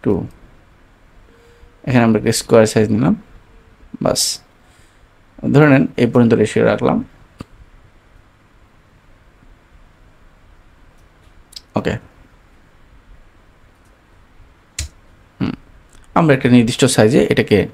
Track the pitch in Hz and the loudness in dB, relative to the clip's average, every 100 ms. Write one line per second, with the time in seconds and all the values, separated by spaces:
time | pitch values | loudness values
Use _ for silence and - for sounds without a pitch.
0 | 127 95 82 - - - _ _ _ _ | -2 -4 -6 -18 -20 -20 _ _ _ _
1 | _ - _ _ _ _ - _ - 127 | _ -20 _ _ _ _ -20 _ -2 0
2 | 117 107 113 110 - 113 110 113 107 104 | 2 0 -2 -4 2 2 4 2 0 0
3 | 131 220 - - _ - _ _ - - | -2 -2 -8 -20 _ -20 _ _ -20 -6
4 | - - - - _ _ _ _ _ _ | -4 -4 -6 -8 _ _ _ _ _ _
5 | _ _ _ - 123 127 151 135 - - | _ _ _ -10 -2 2 4 4 0 -2
6 | 120 123 117 113 107 - 110 107 127 220 | 0 2 2 2 0 0 0 0 -2 -4
7 | 254 _ _ _ - - - - _ _ | -6 _ _ _ -20 -20 -20 -20 _ _
8 | _ _ _ _ _ _ _ _ _ _ | _ _ _ _ _ _ _ _ _ _
9 | _ _ _ _ - - _ - - _ | _ _ _ _ -20 -20 _ -20 -20 _
10 | _ _ - _ _ - _ _ - _ | _ _ -20 _ _ -20 _ _ -20 _
11 | _ _ _ - _ - _ - - - | _ _ _ -20 _ -20 _ -8 -6 -10
12 | - _ - _ _ _ _ _ _ - | -12 _ -20 _ _ _ _ _ _ -20
13 | _ - - _ _ _ _ _ _ _ | _ -20 -20 _ _ _ _ _ _ _
14 | _ _ _ _ - _ _ - - _ | _ _ _ _ -20 _ _ -18 -18 _
15 | _ _ _ _ - - - - _ - | _ _ _ _ -8 -8 -18 -20 _ -20
16 | - - 165 131 131 123 113 - 127 - | -6 -2 2 2 2 2 2 0 0 2
17 | 110 139 - - - 101 85 | 2 2 0 -2 0 0 0